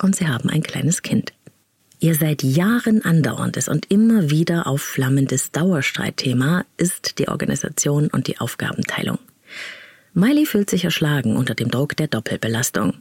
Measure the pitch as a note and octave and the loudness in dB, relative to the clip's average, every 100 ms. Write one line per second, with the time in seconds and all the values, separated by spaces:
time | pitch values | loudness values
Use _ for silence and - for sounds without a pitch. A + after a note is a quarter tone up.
0 | F#3+ F#3+ D#3+ A#2+ - D#3 - C#3 C3 - | 0 2 0 -2 0 -2 -2 -2 -2 -2
1 | - - - - - _ _ _ _ - | -2 -2 -2 -10 -20 _ _ _ _ -2
2 | D#3+ D#3 D#3+ C#3+ C3 C#3 F#3+ A#3+ A#3 A3 | 0 2 0 0 2 2 2 2 2 2
3 | F3 E3 C3 - A#2+ C3 - D3+ - G3+ | 4 4 2 0 -4 -2 -2 -2 2 4
4 | A3+ A3 D3+ D3+ E3 E3+ - C#3 - - | 4 4 4 2 2 0 0 -2 -4 -2
5 | C3 C#3 C3+ C3 - C#3 F3+ E3 C3 - | 0 2 2 0 -2 0 2 2 0 -2
6 | - - - B2 C3+ F3+ - - F3 - | -4 -4 -2 0 2 0 -2 -2 -2 -2
7 | - - - - - C#3 - - D3 D3 | -8 -4 -2 -2 -2 -2 -4 -2 0 2
8 | D3+ - - - B2 - - - - - | 0 0 -4 -4 -6 -6 -6 -4 -4 -4
9 | - - _ _ - - - - - - | -4 -6 _ _ -20 -16 -16 -16 -20 -20
10 | _ E3+ A3 D4 D4+ G#3 G3+ F#3 F3 - | _ 2 4 4 4 2 0 0 -2 0
11 | D3+ D3 A2+ A2 C3 A#2 A#2 A#2 D3 - | 0 0 0 0 0 -2 -2 0 -2 -2
12 | D#3 A2+ - A2 A2+ A2+ - - G#2+ - | -2 -2 -4 -4 -2 -2 -2 -2 -2 -4